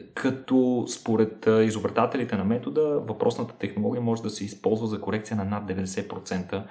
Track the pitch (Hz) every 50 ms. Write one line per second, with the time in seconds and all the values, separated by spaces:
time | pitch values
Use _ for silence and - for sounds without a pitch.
0 | - - - - - 135 131 131 - - 131 131 127 127 127 123 110 - - -
1 | - - 113 107 110 107 - - - - 110 110 110 110 107 110 92 - - 117
2 | 113 123 - 139 120 113 - 98 95 101 113 120 - 139 - 156 156 151 147 143
3 | - 113 110 - - 120 117 - 120 117 - - - 101 - 104 107 107 127 123
4 | 120 117 113 110 113 110 107 - 101 98 - - - 98 110 110 117 110 107 95
5 | - - 98 107 104 - 113 107 98 95 104 104 101 98 92 92 95 92 - -
6 | 98 - - - - - 95 92 90 - - 98 101 -